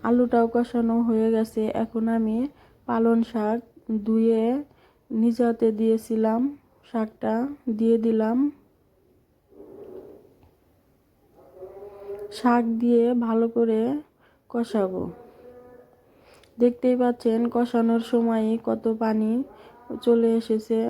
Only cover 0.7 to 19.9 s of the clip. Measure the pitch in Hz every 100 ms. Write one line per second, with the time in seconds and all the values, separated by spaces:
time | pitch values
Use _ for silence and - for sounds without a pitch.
0.7 | 240 226 233 233 220 226 226 220 226 214
1.7 | - 220 226 226 226 220 220 277 _ -
2.7 | _ - 233 233 233 233 226 214 233 -
3.7 | - - 220 208 226 226 226 226 262 285
4.7 | _ _ _ _ 226 233 226 240 233 226
5.7 | 214 226 226 - 220 220 226 269 285 _
6.7 | _ _ 233 220 - 220 220 269 285 -
7.7 | 214 226 226 226 220 220 240 294 - _
8.7 | _ _ _ _ _ _ _ _ - -
9.7 | - - - - - - _ - _ _
10.7 | _ _ _ _ _ _ _ - 370 381
11.7 | - 415 - 202 202 208 - 254 240 233
12.7 | 226 233 240 233 247 233 226 233 233 233
13.7 | 220 233 294 - _ _ _ _ 240 233
14.7 | 220 190 185 175 170 - - - - -
15.7 | - - _ _ _ _ - _ - 240
16.7 | 240 254 247 247 240 233 226 240 233 240
17.7 | 240 226 226 226 240 233 226 220 226 226
18.7 | 226 226 220 226 220 214 233 277 - -
19.7 | - -